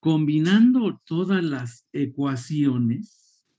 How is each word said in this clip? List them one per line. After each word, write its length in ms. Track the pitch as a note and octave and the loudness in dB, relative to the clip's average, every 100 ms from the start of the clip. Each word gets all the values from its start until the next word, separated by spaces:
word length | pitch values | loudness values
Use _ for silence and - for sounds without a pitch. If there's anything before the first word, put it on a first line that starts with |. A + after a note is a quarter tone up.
combinando 960 | D#3+ D#3+ D3 D#3 E3 G3+ A#3+ B3+ G#3+ - _ | 0 0 0 0 2 4 6 4 0 -6 _
todas 380 | E3 F#3 F#3+ | -4 -2 -2
las 440 | E3 C3+ B2 A#2+ _ | -2 -6 -8 -14 _
ecuaciones 1500 | D3 C3+ B2+ C#3 C3 B2 D3+ C#3+ B2 A#2+ A#2 - _ _ _ _ | -6 -6 -4 -4 -4 -6 0 0 2 -2 -2 -8 _ _ _ _